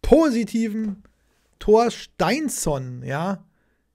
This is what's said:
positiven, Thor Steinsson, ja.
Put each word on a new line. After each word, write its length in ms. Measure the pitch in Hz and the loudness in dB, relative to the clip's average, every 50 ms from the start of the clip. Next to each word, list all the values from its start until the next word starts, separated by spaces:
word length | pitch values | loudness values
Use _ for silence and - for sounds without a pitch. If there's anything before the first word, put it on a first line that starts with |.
positiven, 1000 | - - 240 311 330 302 233 233 226 - - 226 226 220 208 220 220 208 190 - _ _ _ _ _ _ _ _ _ _ _ _ | 4 6 4 6 6 4 2 0 -4 -2 -2 -4 -4 -4 -4 -6 -6 -8 -8 -10 _ _ _ _ _ _ _ _ _ _ _ _
Thor 320 | - - 208 220 240 233 | 2 4 6 6 6 2
Steinsson, 1120 | - - - - _ - 180 165 233 302 311 247 - - - 165 147 135 131 127 123 123 | -2 -6 -16 -20 _ -2 0 0 0 0 -2 -6 -6 -4 -4 -4 -4 -4 -6 -10 -12 -12
ja. 440 | 127 127 131 147 165 190 196 - - _ _ _ _ _ _ _ _ _ | -8 -8 -6 -4 -4 -4 -6 -8 -10 _ _ _ _ _ _ _ _ _